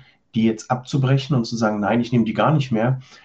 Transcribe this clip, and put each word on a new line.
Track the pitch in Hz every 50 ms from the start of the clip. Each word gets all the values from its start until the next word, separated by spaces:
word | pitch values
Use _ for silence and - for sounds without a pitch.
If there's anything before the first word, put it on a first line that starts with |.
| - - _ _ _ _ -
die | 113 110
jetzt | 113 113 110 - -
abzubrechen | 131 127 - - - 139 131 127 139 135 131 - 147
und | 123 113
zu | - 120
sagen, | 110 113 107 107 104
"Nein, | 101 98 110 120
ich | 120 117
nehme | 127 123 107
die | 110 104
gar | - 120 131 156
nicht | 147 135 - 117
mehr." | 107 113 127 135 - - - - - -